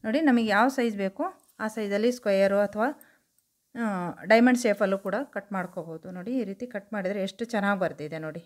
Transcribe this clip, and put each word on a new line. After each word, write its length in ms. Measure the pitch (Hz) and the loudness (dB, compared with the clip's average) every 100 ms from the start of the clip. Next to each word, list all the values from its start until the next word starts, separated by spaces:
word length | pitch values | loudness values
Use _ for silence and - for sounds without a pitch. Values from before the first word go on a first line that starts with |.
ನೋಡಿ, 160 | 220 254 311 | -2 2 4
ನಮಗೆ 200 | 240 226 202 | 4 4 4
ಯಾವ 120 | 254 262 | 4 2
ಸೈಜ್ 180 | 233 202 | -2 -2
ಬೇಕೋ 220 | 190 190 349 - _ - | -4 -4 -8 -8 _ -10
ಆ 40 | 220 214 | -8 -6
ಸೈಜಲ್ಲಿ 340 | 208 202 226 247 | -2 0 0 0
ಸ್ಕ್ವೇರು 400 | 208 196 196 196 202 | 0 4 4 4 0
ಅಥವಾ, 220 | 208 240 302 - _ _ _ _ _ _ 240 | 0 -2 -2 -16 _ _ _ _ _ _ -6
ಆ, 100 | 226 190 175 - 180 | -4 -2 -4 -8 4
ಡೈಮಂಡ್ 280 | 226 247 240 | 6 8 4
ಶೇಪಲ್ಲೂ 340 | 240 202 196 196 196 | 2 2 0 0 -2
ಕೂಡ 100 | 202 285 208 | -6 -6 -10
ಕಟ್ 140 | 196 190 | -8 -6
ಮಾಡ್ಕೋಬೋದು. 520 | 180 180 165 160 180 180 | -6 -8 -10 -12 -12 -12
ನೋಡಿ, 160 | 185 262 | -6 -4
ಈ 20 | 196 | -4
ರೀತಿ 180 | 190 247 | -8 -10
ಕಟ್ 160 | 202 196 208 | -12 -8 -6
ಮಾಡಿದರೆ 260 | 185 208 190 | -4 -4 -4
ಎಷ್ಟು 180 | - 233 | -6 -4
ಚೆನ್ನಾಗಿ 260 | 214 202 202 | -2 0 0
ಬರ್ತಿದೆ 360 | 170 151 147 160 156 | -2 -4 -10 -8 -10
ನೋಡಿ. 180 | 156 | -12